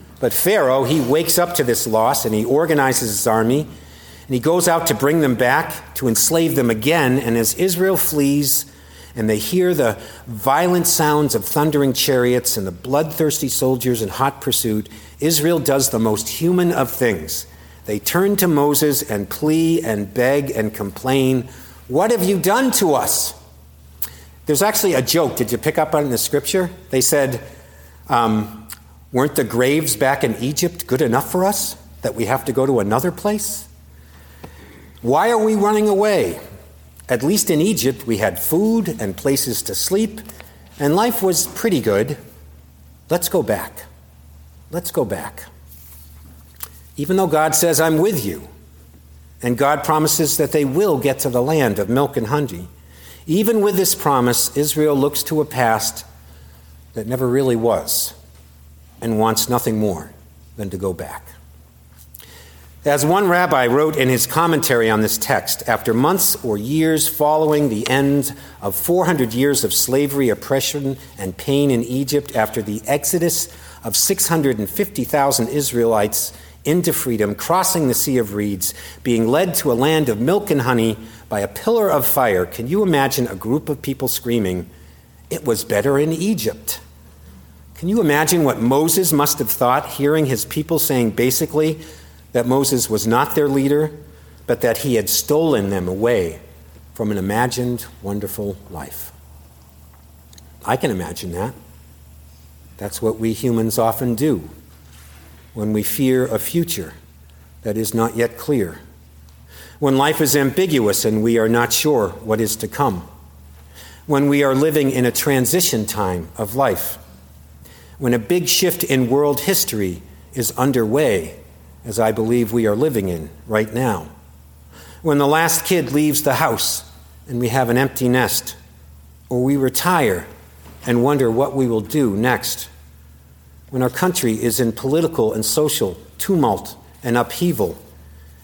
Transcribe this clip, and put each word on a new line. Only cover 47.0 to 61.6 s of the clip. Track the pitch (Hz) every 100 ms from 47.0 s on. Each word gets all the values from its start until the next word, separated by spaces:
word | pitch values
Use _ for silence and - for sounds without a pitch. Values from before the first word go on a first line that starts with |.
| 143 185
though | 185
God | 151 156
says, | 156 170 165
"I'm | 160 156
with | 196 170
you," | 104 78 - - - - - - - - - -
and | 123 120
God | 139 147
promises | - 156 156 - 151 -
that | 151
they | 156
will | 139 143 208 139
get | 139 131
to | 135
the | 123
land | 131 156 123 101
of | 98
milk | 127 143 127
and | 110
honey, | 147 135 87 90 - - - - - -
even | 175 214 220
with | 202 190
this | 185
promise, | - 156 135 123 120 - 143
Israel | 151 156 151 143
looks | 139 139
to | - 156
a |
past | 147 123 117 110 - - - - - - - - - - -
that | - 107
never | 127 127
really | 131 131 117
was | 117 101 - - - - - - - - - - - -
and | 117 107
wants | 113 107 -
nothing | 123 123 107
more | 107 85 - - - - - -
than | 98
to | 90
go | 95
back. | 85 - - - - - -